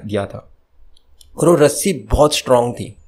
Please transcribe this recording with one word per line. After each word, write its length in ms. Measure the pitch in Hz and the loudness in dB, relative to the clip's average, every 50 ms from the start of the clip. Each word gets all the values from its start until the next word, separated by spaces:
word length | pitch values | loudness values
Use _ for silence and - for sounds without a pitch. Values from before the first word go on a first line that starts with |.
| - | -10
दिया 200 | 104 104 101 98 | -8 -6 -6 -6
था 240 | - - 104 - - _ _ _ _ _ - - - - - _ _ _ - - _ - | -8 -12 -16 -20 -20 _ _ _ _ _ -20 -20 -20 -20 -20 _ _ _ -20 -20 _ -6
और 120 | - 147 170 | -2 2 2
वो 40 | 175 | 4
रस्सी 380 | 139 147 143 - - - 202 175 127 - - | 4 4 2 2 0 -2 -4 -4 -4 -4 -2
बहुत 240 | - 135 151 151 - | 2 2 2 2 2
स्ट्रॉन्ग 380 | - - 131 127 120 120 120 117 | -2 0 2 2 2 2 0 -4
थी। 220 | - 104 - - - - | -8 -10 -12 -14 -18 -20